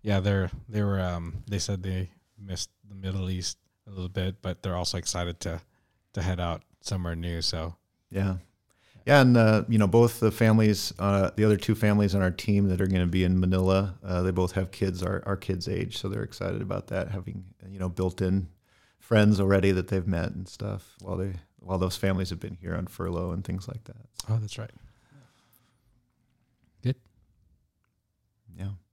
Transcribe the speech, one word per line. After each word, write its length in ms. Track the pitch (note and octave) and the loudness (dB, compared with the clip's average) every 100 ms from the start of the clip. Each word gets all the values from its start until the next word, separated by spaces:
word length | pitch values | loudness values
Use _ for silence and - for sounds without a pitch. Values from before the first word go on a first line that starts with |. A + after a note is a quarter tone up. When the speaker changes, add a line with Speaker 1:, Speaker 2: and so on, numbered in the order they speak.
Speaker 1:
Yeah, 180 | G#2 G2 | 2 2
they're, 300 | G2 G2 F#2 - - | 4 2 0 -6 -6
they 140 | G#2+ | -2
were, 160 | G2+ G2 | 0 0
um, 440 | F2+ F2 E2+ F2+ - | 0 -4 -6 -10 -6
they 120 | G2 | -6
said 240 | - G2 | -4 -4
they 260 | F#2+ F#2 F2+ _ _ - | -4 -4 -6 _ _ -20
missed 300 | G2 F2+ - _ G#2 | -12 -10 -10 _ -20
the 60 | G2 | -10
Middle 340 | F#2+ F#2+ F#2 | -6 -4 -4
East 280 | F#2 F2+ - _ _ - | -4 -6 -12 _ _ -18
a 40 | |
little 180 | F#2+ F2+ | -10 -6
bit, 320 | G2 F#2 F#2 | -4 -4 -4
but 220 | F#2+ F2 | -8 -6
they're 120 | F#2+ F2+ | -6 -4
also 220 | F2 F#2+ | -4 -4
excited 420 | - F2+ F2 E2+ | -4 -4 -4 -6
to, 200 | F2+ E2 _ _ _ _ _ | -8 -8 _ _ _ _ _
to 80 | - | -4
head 180 | E2+ F2 | -2 -2
out 240 | F2 E2 _ _ | -2 -4 _ _
somewhere 340 | - F#2+ F2 E2 | -6 -4 -4 -4
new. 260 | F2 E2+ | -4 -4
So. 340 | - E2 E2 E2+ _ _ _ | -4 -4 -8 -10 _ _ _
Speaker 2:
Yeah. 280 | G2 G2 F#2 - _ _ _ _ - - | -2 -2 -2 -8 _ _ _ _ -10 4
Yeah, 160 | C#3+ | 6
and, 140 | B2+ A#2+ | 8 8
uh, 280 | A2 A2 - | 8 6 4
you 120 | A2+ | 4
know, 80 | G2+ | 6
both 320 | A#2 A#2 - | 6 6 4
the 120 | A2 | 0
families, 640 | - A2+ A2 A2 G2 - - | 4 4 6 6 2 -2 -2
uh, 320 | G2+ G2 F#2+ - | 0 2 0 2
the 80 | |
other 140 | G#2+ G2+ | 2 2
two 160 | - | 0
families 400 | G#2+ G#2+ G#2 G2+ | 2 4 4 2
on 80 | G2 | 2
our 80 | F#2 | 0
team 360 | F2 - G2+ G2 | 0 0 2 2
that 100 | F2+ | 2
are 60 | F#2 | 2
gonna 200 | F#2+ F2 | 2 2
be 160 | F2+ | 2
in 160 | F#2 F#2 | 4 4
Manila, 560 | F#2 F#2 F#2 F#2+ G2 F2+ | 4 2 4 2 0 -6
uh, 180 | F#2+ F2+ | -4 -2
they 80 | F#2 | 0
both 200 | F2+ F2+ | 0 0
have 160 | - F#2+ | -2 -6
kids 300 | - F#2+ F2+ | -2 -4 -2
our, 220 | F#2 G2 - | -4 -4 -4
our 100 | F#2+ | -6
kids' 320 | - F#2 F2 | -4 -6 -4
age, 300 | F#2 - - | -4 -6 -6
so 100 | G2 | -8
they're 140 | G#2 | -6
excited 380 | - - F#2+ G#2 | -8 -8 -6 -6
about 260 | F#2+ G2 - | -6 -8 -6
that, 220 | F#2+ - | -6 -6
having, 360 | F#2+ F#2 F#2+ F#2 _ F#2+ | -8 -8 -12 -14 _ -18
you 120 | G2 | -8
know, 100 | F#2 | -6
built-in 580 | F2 F#2 F2+ F#2 F#2+ F2+ _ _ _ _ _ | -2 -4 0 0 0 -2 _ _ _ _ _
friends 400 | - A2 G#2 G2+ | 2 6 6 4
already 320 | G2 G2 G2 | 4 4 4
that 160 | F#2 F#2 | 2 0
they've 180 | F#2+ F2+ | -2 0
met 260 | E2+ F#2 | -2 -4
and 140 | - F#2 | -6 -12
stuff 480 | - G#2 G2+ - _ | -10 -8 -8 -12 _
while 160 | F#2 F2+ | -8 -6
they, 160 | F#2+ F2+ - _ | -6 -8 -14 _
while 200 | - F#2 | -4 0
those 180 | F#2 - | 0 0
families 320 | G2 F#2 F2+ | 0 0 -2
have 100 | E2 | -6
been 140 | - | -10
here 220 | F2+ F2+ F2 | -12 -6 -6
on 100 | F2+ | -6
furlough 460 | - F2 F2 F2+ | -6 -4 -4 -4
and 120 | F2+ | -6
things 240 | F#2 F#2 - | -6 -8 -8
like 160 | A2+ - | -14 -14
that. 100 | - - - - | -20 -18 -14 -4
Speaker 1:
Oh, 80 | A2+ | -4
that's 200 | G#2+ - | -4 -12
right. 100 | A2 - - _ _ C#3+ B2+ _ _ _ _ _ _ _ _ _ _ _ _ _ _ _ | -14 -18 -20 _ _ -20 _ _ _ _ _ _ _ _ _ _ _ _ _ _ _ _
Good. 120 | B2 - _ _ _ _ _ _ _ _ _ _ _ _ _ _ A2 E2 | -4 -4 _ _ _ _ _ _ _ _ _ _ _ _ _ _ -20 -12
Speaker 2:
Yeah. 140 | G2 F#2+ _ | -10 -10 _